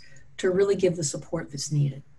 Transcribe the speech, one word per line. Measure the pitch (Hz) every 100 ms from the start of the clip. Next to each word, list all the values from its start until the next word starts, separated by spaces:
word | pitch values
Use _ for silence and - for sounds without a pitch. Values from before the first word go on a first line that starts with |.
| - - - -
to | 185
really | 180 202 185
give | 180 170
the |
support | 151 175 - 165 160
that's | 143 -
needed. | 147 143 143 -